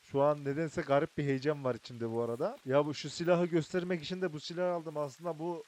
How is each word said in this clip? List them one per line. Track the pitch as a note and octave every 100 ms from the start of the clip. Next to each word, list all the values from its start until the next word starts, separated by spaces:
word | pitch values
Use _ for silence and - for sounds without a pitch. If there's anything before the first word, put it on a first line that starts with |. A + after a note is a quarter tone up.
Şu | - C#3
an | D3 D3 C#3
nedense | C#3+ D#3+ F3
garip | D3 C#3+ D#3+ -
bir |
heyecan | C#3+ C3+ C#3+ C#3+
var | C3 A#2
içimde | - A#2+ A#2
bu | A#2
arada. | A#2 A#2+ F#3+ C#4 B2+
Ya | C#3 D3
bu |
şu | C#3 D3
silahı | - E3+ F3 F3
göstermek | E3 - F3+ F3+ F3
için | D3 F#3
de | F3+
bu | D3+
silahı | - E3+ F3+
aldım. | E3+ D#3+ D3+
Aslında | C#3+ B2+ E3+ D#3
bu | E3+ E3